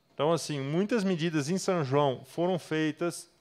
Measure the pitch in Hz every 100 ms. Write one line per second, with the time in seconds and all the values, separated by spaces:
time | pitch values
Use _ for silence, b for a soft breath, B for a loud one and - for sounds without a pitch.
0 | _ - 143 170 - 147 135 160 208 247
1 | 190 175 165 156 139 185 - 180 135 139
2 | 143 123 - - 175 185 - 156 156 147
3 | 175 - - _